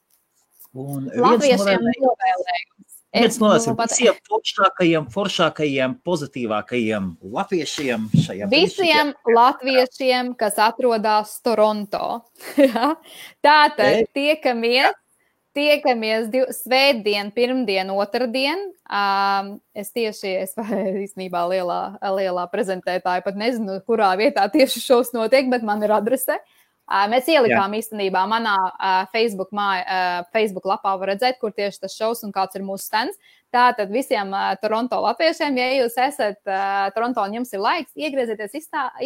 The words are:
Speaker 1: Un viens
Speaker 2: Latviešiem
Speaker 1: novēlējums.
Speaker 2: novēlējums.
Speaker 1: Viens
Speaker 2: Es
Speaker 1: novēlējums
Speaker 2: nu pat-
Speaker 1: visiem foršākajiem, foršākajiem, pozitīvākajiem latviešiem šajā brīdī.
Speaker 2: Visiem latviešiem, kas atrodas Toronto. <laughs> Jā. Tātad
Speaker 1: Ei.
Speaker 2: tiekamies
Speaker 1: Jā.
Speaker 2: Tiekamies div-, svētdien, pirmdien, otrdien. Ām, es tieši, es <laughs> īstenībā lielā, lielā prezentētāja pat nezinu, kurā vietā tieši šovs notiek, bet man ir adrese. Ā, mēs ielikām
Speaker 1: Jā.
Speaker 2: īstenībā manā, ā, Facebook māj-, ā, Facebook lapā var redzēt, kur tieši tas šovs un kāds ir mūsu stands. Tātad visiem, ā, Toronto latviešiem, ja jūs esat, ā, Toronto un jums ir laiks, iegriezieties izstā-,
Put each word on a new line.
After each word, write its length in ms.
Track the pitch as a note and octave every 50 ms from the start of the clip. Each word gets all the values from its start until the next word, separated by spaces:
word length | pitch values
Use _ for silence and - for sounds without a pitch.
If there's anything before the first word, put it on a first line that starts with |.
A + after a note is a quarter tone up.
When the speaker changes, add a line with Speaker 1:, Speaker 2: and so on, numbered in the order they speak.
| _ _ _ _ _ _ _ _ _ _ _ _ - _ -
Speaker 1:
Un 300 | C3 C3 C#3 C#3+ C3+ C3+
viens 120 | - - A#3+
Speaker 2:
Latviešiem 400 | A#3+ C4 B3 A3+ - C#4 B3 G3
Speaker 1:
novēlējums. 400 | G3+ G3 F#3+ F3+ A3+ A#3 - -
Speaker 2:
novēlējums. 960 | C4+ B3+ A3+ - F#3+ F#3 F#3 - - - F5 F3 - _ _ _ - _ - - _ _
Speaker 1:
Viens 180 | - A#3 A#3+
Speaker 2:
Es 100 | A3 A3+ A#3+
Speaker 1:
novēlējums 280 | G#3+ G#3+ F#3 - A3+
Speaker 2:
nu 80 | A3+ -
pat- 140 | - G3 -
Speaker 1:
visiem 260 | - - B3 G#3 F3+ - _
foršākajiem, 840 | - G#3 G#3+ - - - G#3 G3 F#3 - - F3+ E3 E3 D#3 D3 A#2+
foršākajiem, 840 | - G3 G#3 F#3+ - - E3+ D#3 D3+ - D#3 D3 C3+ C3+ C3 B2+ B2+ -
pozitīvākajiem 1040 | - E3+ F3+ D#3 C#3+ C#3 - C3 A#2+ G#2+ G#2+ G#2 G2+ - B2 B2 A2+ A2 G#2+ G#2 G2 F#2 E2 - F#2
latviešiem 880 | F#2+ A2+ D#3+ G3 - F#3+ E3+ C#3+ - - - D3 C3 A#2 A2 A2 A2
šajā 360 | - - - - G3+ G3 G#3
brīdī. 160 | G3 B3+ D4+ F4+
Speaker 2:
Visiem 500 | F4+ - - F#4 E4 D4+ D4+ D4+ D4 C#4 _ -
latviešiem, 1080 | A#3+ A#3 A#3 A#3+ C4 C#4+ C#4 B3+ C4+ C4 B3+ B3+ B3+ _ - C#4 B3+ B3 B3 B3+ B3 B3
kas 240 | - A3+ G#3 G#3 -
atrodas 760 | G#3+ A3+ A3+ - B3+ A#3+ A3+ G#3+ G#3 A3 G#3+ G#3+ G#3 - - -
Toronto. 840 | - B3 A3 G#3+ G#3+ G#3+ G#3+ G#3 G#3 - - - - - - A#3 - _ _ _
<laughs> 180 | - - -
Jā. 380 | - C#4 C4+ G#3+ A3+ A#3+ C#4+ D#4+ D#4+ _ - - - - - -
Tātad 640 | _ - C#4+ D4+ D4+ D4 D4+ D4+ - G#3 - - A3
Speaker 1:
Ei. 60 | A3
Speaker 2:
tiekamies 760 | - - C#4 C#4+ D4 D#4 D4+ - C4+ B3 A#3 A3+ A#3 A#3+ C4 C#4+
Speaker 1:
Jā. 100 | E4 G4 _ _ _ _ _ _ _ _ _ _ _ -
Speaker 2:
Tiekamies 720 | C#4+ D4 D4 D4 D4 D4 C#4 B3 A3+ A3 A3 A3 A3 A#3 A3 A#3
div-, 180 | C4 C4 -
svētdien, 800 | A#3+ - - A3+ B3+ C4 C#4 C#4 C#4 A3+ G3 G#3+ G#3 G#3 G3+ G#3
pirmdien, 600 | - A#3+ B3 A#3+ C4 C4 B3 G#3 F#3+ F#3 F#3 F#3+ G3
otrdien. 760 | G3 G3+ G3+ - A#3 B3+ A#3 A3 C4 C4+ C#4 D#4+ F#4+ G4+ F#4+ - _ _ -
Ām, 640 | - G3+ G3+ G3 G3 G3 G3 G3 G3 G3 G3 G3 G3+ - _ _
es 220 | - - G3+ - -
tieši, 380 | B3 A3+ G#3+ G#3 - - G3 F#3 F#3+ F#3+
es 140 | F#3+ - - A3 G#3 B3 G3+
<laughs> 260 | G3+ F#3+ F#3+ G3 G3+
īstenībā 400 | G3 - F#3+ F#3 F#3 F3+ F3 F3 F3 F#3
lielā, 260 | F#3+ F3+ F3 F3 F3+ F#3+ G3 G3+ - - G3+ F#3+
lielā 320 | G3 G3 F#3 F3+ F3+ F3 F3
prezentētāja 720 | - G3+ A3 F#3 F#3+ F#3 - F#3 F3+ F#3 - F3+ F3+ F#3 F3+
pat 160 | G3+ F#3+ G3+
nezinu, 400 | G#3+ A#3+ C4 A3 A3+ F#3+ F#3+ F#3+ -
kurā 240 | - A3+ A3 G#3 F#3+ F#3 F#3+
vietā 300 | A3 - - - G3 G#3
tieši 320 | - D#4 C4 C4 - A#3 -
šovs 320 | - A#3+ A#3+ B3 - -
notiek, 320 | A#3 A3 A3 B3+ C4+ C4+ B3+ B3
bet 100 | A#3+ A3+
man 220 | G#3 G#3 G#3+ G#3+
ir 80 | G#3 G#3
adrese. 460 | G3+ G#3 A#3 C4 C4 - - D4 G4+ - _ _ _ _ _ _ _ _
Ā, 200 | - - G3 G3+ G#3
mēs 220 | A3+ C4 B3+ E4
ielikām 400 | E4 D4 A#3+ - A#3 A3 G3 G3 G#3+
Speaker 1:
Jā. 60 | A3
Speaker 2:
īstenībā 440 | A3 - A3 G#3 G3 F#3+ F#3+ F#3 F#3 G#3
manā, 280 | A3 A3+ A#3 A3 G3+ F#3+ F#3 F3+ -
ā, 160 | - - F#3+ F#3 F#3 G3 F#3+ -
Facebook 400 | A3+ A3+ A#3 G3+ F#3 F#3+ - G#3
māj-, 320 | G#3 G3+ G3+ F#3+ F3+ -
ā, 140 | - F#3+ F#3 F#3 F3+ F3 F3 F3 _ -
Facebook 320 | A3+ G#3+ G#3+ F#3 F#3 - F#3+
lapā 280 | G3 G3+ - G3 G3 F#3
var 160 | F#3+ F#3+ G3+
redzēt, 240 | G3 B3 B3+ B3+ -
kur 140 | - G#3+ -
tieši 300 | - G3+ G3+ F#3+ - -
tas 80 | G3 -
šovs 300 | - A3 A3+ A#3 - -
un 80 | G3+ -
kāds 240 | G3 F#3+ F#3+ - G3
ir 80 | G3
mūsu 240 | G3 G3 F#3+ - -
stands. 420 | - G#3+ B3 E4+ G4+ - _ _ _ _ _ - -
Tātad 400 | A#3+ B3 B3 A#3+ A3 G#3 F#3+ G3+
visiem, 400 | C4 C4+ - C4 G#3+ G3 G3 G3
ā, 220 | G3 G3 G3 F#3+ -
Toronto 380 | - G#3+ G#3+ A3 B3 B3 G#3+ F#3 F#3
latviešiem, 540 | G#3 A#3+ - E4 D#4+ D#4+ - D#4+ D4 C4 B3 B3
ja 60 | B3+ C4 C#4
jūs 180 | A#3+ A#3+ A#3+ C4 B3
esat, 380 | C4 - - A#3 G#3 G3+ _ -
ā, 480 | G3+ F#3+ F#3+ G3 G3 G3 G3 G3 G3 -
Toronto 300 | - A#3 A#3+ B3+ A#3+ G3+
un 160 | G3 G#3 A#3
jums 160 | B3 - -
ir 80 | G3 G3+
laiks, 320 | B3 E4 E4+ C4+ _ -
iegriezieties 640 | C#4 D4 D#4 C4 C4+ B3 A3+ A3 G#3+ G#3+ G3+ - D#4
izstā-, 320 | D#4 - - D4+ C4 - - - C4